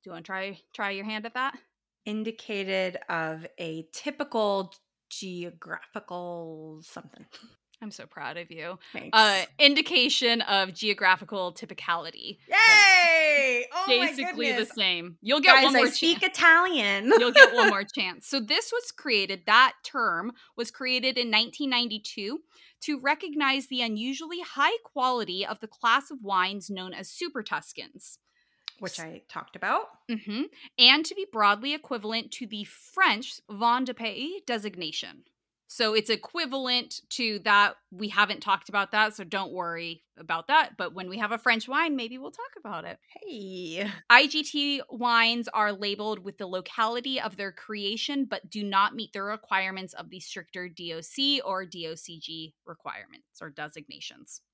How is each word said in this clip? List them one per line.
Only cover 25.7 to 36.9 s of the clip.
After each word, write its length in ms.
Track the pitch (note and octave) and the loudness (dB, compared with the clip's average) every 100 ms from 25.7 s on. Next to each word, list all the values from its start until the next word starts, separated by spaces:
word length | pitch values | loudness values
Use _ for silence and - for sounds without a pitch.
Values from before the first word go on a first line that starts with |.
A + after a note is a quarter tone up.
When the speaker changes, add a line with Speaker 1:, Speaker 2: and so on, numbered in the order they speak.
| _ A#3 B3 C4+ | _ 2 2 0
Speaker 1:
of 80 | C#4 | -12
wines 480 | G3+ F#3+ F#3 G3+ F3+ | -2 0 0 -4 -10
known 240 | F#3+ F#3 | -10 -10
as 160 | - F#3+ | -12 -12
Super 320 | - F4 C4 | -8 -8 -8
Tuscans. 760 | G#3 D3+ - - F2 - - - _ _ _ _ - _ | -6 -8 -8 -16 -18 -14 -14 -14 _ _ _ _ -20 _
Speaker 2:
Which 200 | F#3+ - | -10 -8
Speaker 1:
S- 60 | |
Speaker 2:
I 180 | D#3+ F3 _ | -12 -16 _
talked 280 | - - - | -14 -14 -8
about. 280 | F#3+ D4+ G#4+ _ - | -2 -2 -4 _ -10
Speaker 1:
Mm-hmm. 320 | A3 G#3 G#3 D4+ - - - | -8 -6 -6 -8 -10 -16 6
And 260 | B3 C#4 | 6 8
to 100 | D#4 | 2
be 120 | G4+ F#4+ | -6 -8
broadly 440 | A3 G#3 G#3 C4 | 2 4 4 -2
equivalent 560 | D4+ - A#3+ G#3 A3+ A3 | -8 -6 -8 -6 -6 -8
to 140 | - A#3+ | -12 -12
the 180 | G#3 | -12
French 760 | G#3 - - - F#4+ G#3+ C4 - _ | -12 -16 -12 2 2 2 -4 -14 _
Vin 340 | G3+ A#3 B3 | -2 0 2
de 100 | B3+ | -2
Pays 460 | A#3+ A3+ G3+ C#4 F#4+ - | -6 -8 -6 -10 -10 -6
designation. 800 | A#3 G#3 F3+ D#3+ - F#2 D#2 _ _ _ _ _ | -6 -6 -10 -10 -8 -10 -16 _ _ _ _ _
So 260 | - A3+ | -2 2
it's 160 | A3 G#3+ | 2 0
equivalent 880 | G#3+ - E4+ D#4+ C4+ B3+ B3 A#3+ | -4 -4 -6 -4 -4 -2 -2 -4